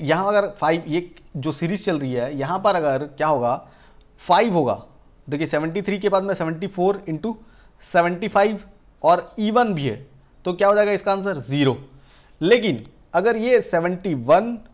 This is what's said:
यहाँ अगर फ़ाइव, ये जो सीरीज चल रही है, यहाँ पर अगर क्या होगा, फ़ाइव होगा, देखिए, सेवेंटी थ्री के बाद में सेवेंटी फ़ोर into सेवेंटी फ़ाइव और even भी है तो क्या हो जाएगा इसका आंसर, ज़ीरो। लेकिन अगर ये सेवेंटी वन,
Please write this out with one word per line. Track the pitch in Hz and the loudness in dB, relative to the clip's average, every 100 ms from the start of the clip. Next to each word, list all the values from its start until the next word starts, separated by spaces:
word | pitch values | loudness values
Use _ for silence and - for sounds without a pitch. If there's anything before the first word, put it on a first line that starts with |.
यहाँ | 139 165 196 | 0 0 2
अगर | 208 196 | 2 0
फ़ाइव, | - 156 170 151 | -2 0 0 -2
ये | 165 175 - - 143 | -4 -4 -14 -14 -8
जो | 147 | -6
सीरीज | 139 170 196 | -4 -4 -2
चल | 196 156 | -2 -2
रही | 135 | -2
है, | 123 127 143 | -4 -4 -4
यहाँ | 135 190 | -4 0
पर | 202 180 | 0 2
अगर | 151 135 147 | 0 0 -4
क्या | - 151 | -4 0
होगा, | 143 120 131 - - - - _ _ | 2 0 -2 -6 -20 -20 -20 _ _
फ़ाइव | - 180 233 | 2 4 4
होगा, | 175 123 98 - - _ _ - | 2 0 -2 -8 -20 _ _ -8
देखिए, | 147 151 | -6 -2
सेवेंटी | 151 160 185 | -2 -2 -4
थ्री | 196 202 | -4 -2
के | 202 | 0
बाद | 190 | 0
में | 196 | 0
सेवेंटी | 185 160 160 196 | -4 -4 -4 -6
फ़ोर | 185 185 196 170 | -2 0 0 -6
into | 156 226 220 - - - _ | -6 -6 -8 -14 -20 -20 _
सेवेंटी | - 175 170 175 208 | -2 0 2 -2 -2
फ़ाइव | 202 208 202 - - _ _ | 2 2 0 -10 -20 _ _
और | 151 175 165 - | 2 2 0 -4
even | 214 226 233 | 0 2 2
भी | 170 135 | 0 -4
है | 107 - - _ _ | -6 -10 -20 _ _
तो | 180 | -6
क्या | 180 202 | 2 4
हो | |
जाएगा | 208 208 | 4 2
इसका | 196 202 | 0 -2
आंसर, | 196 196 156 | -2 -2 -6
ज़ीरो। | 117 139 135 117 - - - - _ _ | -4 0 2 0 -6 -20 -20 -20 _ _
लेकिन | 165 240 208 113 - - _ | 2 4 2 -4 -8 -20 _
अगर | 170 214 226 | 0 0 0
ये | 233 240 | 2 2
सेवेंटी | - 170 175 180 190 139 | 2 -2 0 -4 -4 -4
वन, | 117 175 233 233 - | 4 4 4 -6 -12